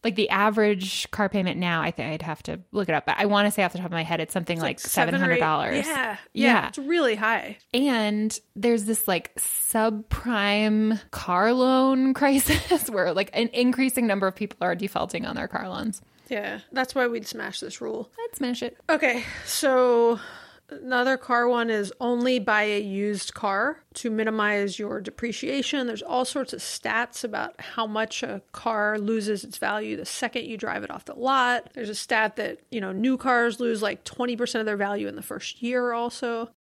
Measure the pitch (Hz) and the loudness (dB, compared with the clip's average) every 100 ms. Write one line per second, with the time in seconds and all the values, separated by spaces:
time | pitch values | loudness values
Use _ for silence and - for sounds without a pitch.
0 | - 185 208 190 214 214 214 202 185 - | -2 0 2 4 4 4 4 2 -2 -6
1 | - - 196 202 185 170 180 165 156 - | -6 -2 0 0 0 0 0 0 -2 -4
2 | 127 156 160 156 - 160 - - 185 151 | -6 -6 -6 -8 -8 -10 -6 -4 0 0
3 | - - 202 202 208 202 180 180 180 170 | 0 2 4 4 4 2 0 -2 -4 -4
4 | 160 165 160 190 170 170 151 127 - - | -2 -2 -2 -4 -2 -2 -2 -2 -2 2
5 | 180 180 180 170 160 156 - - 311 285 | 2 4 4 4 4 2 0 -2 -2 -2
6 | 240 202 - 214 233 220 - - 277 339 | -2 -6 -8 2 4 4 2 -6 0 2
7 | 269 208 220 220 - 208 _ 247 285 240 | 2 2 0 0 -2 -14 _ 2 4 4
8 | 214 208 214 - _ - 240 233 208 220 | 2 2 0 -2 _ -2 2 2 2 0
9 | - 175 - - - - - 226 220 214 | 2 0 -2 -6 -4 -2 0 2 2 0
10 | 220 - 240 220 202 208 214 214 220 220 | -4 -4 0 2 2 4 4 4 4 0
11 | - - - 180 214 254 254 262 262 262 | -4 -10 0 4 4 4 4 6 6 4
12 | 262 262 285 269 - 208 - 330 - 208 | 4 4 4 4 4 2 4 0 2 0
13 | 175 170 196 - 233 - 247 254 262 262 | 0 0 0 0 0 2 2 4 2 2
14 | 233 196 190 185 208 - 180 175 190 - | 0 2 0 -2 -8 -2 -2 0 -2 -2
15 | - 170 160 165 - - 190 180 226 196 | -2 -2 -4 -6 -6 -6 -6 -6 -6 -6
16 | - _ _ 226 202 202 - 262 254 277 | -14 _ _ -6 -6 -8 -6 -4 -2 0
17 | 247 233 208 226 202 - - - - - | 0 -2 -8 -10 -8 -8 -12 -8 -8 -8
18 | - - 466 - 254 247 240 - - 311 | -10 -10 -10 -6 -4 -4 -6 -8 -2 2
19 | 302 240 - - - - 285 262 254 240 | 2 0 -4 -10 -6 0 4 6 6 6
20 | 233 233 - - - - _ 285 254 247 | 4 2 -6 -18 -20 -20 _ -14 -2 0
21 | 247 262 - 240 240 240 233 220 196 - | 2 0 2 2 4 2 2 0 -2 -2
22 | 240 240 247 254 202 214 214 208 208 196 | 0 2 4 2 4 2 4 0 -2 -2
23 | 208 202 - - 208 196 247 320 _ - | 0 -2 -6 -4 0 2 0 -2 _ -8
24 | 240 220 220 220 208 208 202 190 208 214 | -4 0 0 2 2 2 0 -4 -6 -6
25 | 196 - 233 - 254 277 - 294 247 214 | -8 -8 -6 -4 -2 -2 0 -2 -2 -6
26 | - 254 254 285 254 233 - - 226 220 | -2 -2 0 -2 -6 -8 -10 -8 -2 -2
27 | 233 - 233 208 214 - - - 220 214 | -2 -6 -6 -4 -6 -8 -10 -4 -2 -2
28 | 220 - - 196 _ - 233 220 208 214 | -4 -4 -6 -6 _ -6 -2 0 0 0
29 | 202 226 202 208 - - 220 208 220 220 | 0 0 0 -4 -4 -6 -4 -2 -4 -6
30 | 190 - 240 240 233 220 220 - - - | -8 -6 -4 -6 -8 -8 -6 -6 -8 -12
31 | - - 247 269 247 247 - - 214 208 | -14 -4 0 2 2 0 -4 -10 -8 -8
32 | - 226 220 214 208 - _ 233 190 190 | 0 2 2 -2 -8 -8 _ -6 -4 0
33 | 247 254 262 240 233 226 240 220 208 - | 0 0 2 2 2 0 -2 0 -2 -4
34 | - - 247 233 240 233 214 202 202 202 | -12 -6 -4 -2 -2 -2 -2 -2 -2 -2
35 | 202 214 208 - - - 240 247 247 233 | -6 -8 -12 -10 -10 -8 -2 0 0 -2
36 | 240 240 240 233 226 _ | -4 -4 -4 -4 -6 _